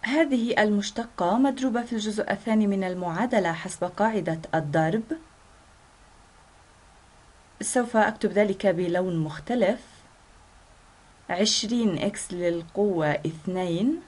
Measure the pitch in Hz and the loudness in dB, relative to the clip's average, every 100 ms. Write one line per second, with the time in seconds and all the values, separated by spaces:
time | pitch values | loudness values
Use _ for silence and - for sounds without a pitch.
0 | - 285 320 262 233 - 214 208 202 - | 0 2 2 2 0 2 2 2 -2 -6
1 | 226 - 175 220 269 262 262 233 233 226 | -8 -2 0 4 2 2 -2 -2 -2 -4
2 | 208 208 - 208 - 220 208 196 185 180 | -2 -4 -2 -4 0 2 2 2 -2 -4
3 | 180 165 247 247 175 165 185 - 180 - | -4 -2 0 2 0 -2 -8 -6 -6 0
4 | 214 214 170 160 - 160 147 160 156 214 | 0 2 -2 -4 -2 -2 0 2 2 0
5 | 226 320 - - - - - - - - | -4 -10 -10 -20 -20 -20 -20 -20 -20 -20
6 | - - - - - - - - - - | -20 -20 -20 -20 -20 -20 -20 -20 -20 -20
7 | - - - - - - - 262 240 226 | -20 -20 -20 -20 -20 -10 -2 0 2 4
8 | 202 220 214 190 208 196 202 170 175 175 | 2 2 0 2 2 2 2 2 0 0
9 | 185 170 156 151 - 247 190 240 - - | 0 0 -2 -4 -4 2 2 0 -6 -20
10 | - - - - - - - - - - | -20 -20 -20 -20 -20 -20 -20 -20 -20 -20
11 | - - - 175 214 - 208 240 226 165 | -20 -20 -8 -2 0 0 0 0 0 0
12 | 208 - - 175 175 170 165 - 208 180 | -2 -4 -8 -2 -2 -2 -6 -2 0 2
13 | 151 151 160 160 - 185 185 170 233 330 | 0 0 -4 -6 -6 -4 -2 0 0 0